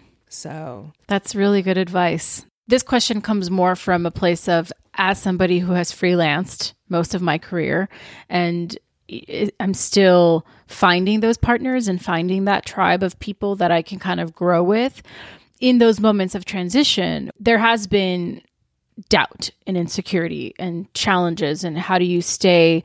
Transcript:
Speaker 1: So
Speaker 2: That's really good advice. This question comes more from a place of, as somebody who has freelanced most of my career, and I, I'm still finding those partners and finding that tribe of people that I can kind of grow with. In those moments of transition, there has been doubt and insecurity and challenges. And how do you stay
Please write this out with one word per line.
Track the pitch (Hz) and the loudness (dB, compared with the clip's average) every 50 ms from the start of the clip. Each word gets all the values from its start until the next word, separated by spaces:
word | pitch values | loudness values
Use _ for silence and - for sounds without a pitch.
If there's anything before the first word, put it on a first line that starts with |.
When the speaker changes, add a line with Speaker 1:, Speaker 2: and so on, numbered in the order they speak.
| - _ _ _ _ | -8 _ _ _ _
Speaker 1:
So | _ - - - 151 156 156 156 135 123 101 113 147 - _ _ | _ -16 -16 -14 -12 -12 -12 -12 -12 -14 -14 -16 -20 -20 _ _
Speaker 2:
That's | - 202 196 - - - | -4 -4 -2 -2 -4 -2
really | 202 196 202 202 196 | 0 2 2 2 2
good | 185 190 180 | 2 0 0
advice. | 190 185 175 185 185 180 170 160 165 - - - - - _ _ _ _ | 0 -2 -2 0 0 0 0 0 -2 -4 -4 -6 -8 -10 _ _ _ _
This | - 247 254 | 0 0 0
question | - - 262 240 - - 226 208 | 2 0 0 0 0 0 -2 -4
comes | - 214 214 202 185 170 | -2 -2 -2 -2 -2 -2
more | 190 185 180 180 180 | 0 2 2 2 0
from | - - 202 180 175 170 | 0 0 0 0 0 0
a | 170 | -4
place | - - 190 175 175 170 - 190 | -2 0 0 0 0 0 0 0
of, | 175 165 160 - - - _ _ - | 0 0 0 -4 -10 -18 _ _ -4
as | - 185 185 175 - | -2 -2 0 0 0
somebody | - 196 180 175 185 175 180 180 | -2 -2 0 2 2 2 2 0
who | 180 185 180 | 0 0 0
has | 180 170 - | -2 -2 -4
freelanced | - - 190 180 180 175 165 151 147 160 190 - - - - - - _ _ - | -4 -2 0 2 2 2 2 2 0 0 -2 -4 -6 -6 -8 -10 -12 _ _ -4
most | 180 170 165 - - | -2 -2 -2 -2 -2
of | 175 | -2
my | 180 165 151 | 0 -2 -2
career, | 165 - - 180 170 151 131 143 170 196 - - - - - - - - | -2 -4 -6 -4 -4 -2 0 -2 -2 -2 -4 -8 -14 -20 -20 -20 -20 -10
and | - - 180 175 170 175 175 170 170 - - - _ _ _ _ - | -6 -2 -2 -2 -2 -2 -4 -6 -8 -10 -14 -18 _ _ _ _ -16
I, | - - - - - - 214 202 - - | -16 -16 -12 -10 -6 -4 -4 -4 -4 -4
I'm | 196 196 190 | -4 -2 0
still | - - - - 202 196 185 180 175 175 170 165 160 - _ _ _ _ | 0 -2 0 2 4 6 6 6 6 6 6 4 2 -2 _ _ _ _
finding | - - - 202 180 175 180 185 202 214 214 | -18 -2 2 2 4 4 2 2 0 0 2
those | 220 226 233 | 2 0 0
partners | - - 240 240 233 254 262 254 254 226 | 0 0 0 0 0 0 -2 -2 -2 -2
and | 202 185 180 - | -2 -4 -4 -4
finding | - 170 165 170 180 185 190 196 | -4 -2 -2 -2 -2 -2 0 0
that | 202 196 - - | 0 0 -2 -2
tribe | - - 196 185 175 175 185 190 | -4 -2 0 2 2 2 2 0
of | 180 - - | -2 -4 -8
people | - 208 190 - 208 202 202 | -12 -12 -8 -6 -4 -4 -2
that | 196 180 170 | 0 0 2
I | 175 165 160 | 2 0 0
can | - 202 185 | -4 -10 -8
kind | - 185 180 175 | -6 -4 -4 -4
of | 170 165 - | -4 -6 -6
grow | - 175 175 175 165 175 | -2 0 2 2 2 2
with. | 185 214 226 247 269 - - - - - - - - - - _ _ _ _ | 2 2 0 0 -2 -6 -10 -18 -20 -20 -20 -20 -20 -20 -20 _ _ _ _
In | 247 254 254 | 2 4 6
those | 240 233 226 214 208 | 6 6 4 4 4
moments | 208 220 208 202 190 185 - | 4 2 2 2 0 -2 -6
of | 190 180 | -8 -10
transition, | - - 185 180 175 196 277 285 - - 202 175 165 165 - 67 - - - | -8 -8 -6 -4 0 0 2 2 2 0 0 -2 -2 -4 -6 -8 -10 -12 -4
there | 196 233 233 214 | 0 2 2 4
has | 226 226 233 220 202 | 4 2 2 2 0
been | 180 208 202 190 185 180 180 175 175 - - - _ _ _ _ _ _ _ _ _ _ - - - | 0 0 0 0 0 -2 -2 -4 -6 -8 -12 -16 _ _ _ _ _ _ _ _ _ _ -16 -4 0
doubt | - 165 - - - - - - - _ _ | 2 2 2 0 -4 -10 -12 -12 -12 _ _
and | - 185 | -6 -4
insecurity | 175 170 170 - 202 - - 202 175 170 165 165 143 127 - - | -4 -4 -4 -4 -6 -4 -4 -2 -2 -2 -4 -6 -10 -12 -12 -12
and | - 185 175 170 170 196 - - | -10 -8 -8 -8 -8 -10 -10 -8
challenges. | - - 208 190 180 175 170 165 - 160 143 156 - 190 | -4 0 0 2 2 2 0 -2 -2 -2 -2 -2 -4 -6
And | 170 151 | -6 -6
how | 170 180 - 185 180 | -6 -4 -2 0 0
do | 180 | 2
you | 175 175 175 | 2 0 0
stay | 170 - - - - 185 175 170 165 165 165 160 | -2 -2 -2 0 2 4 6 6 6 6 4 2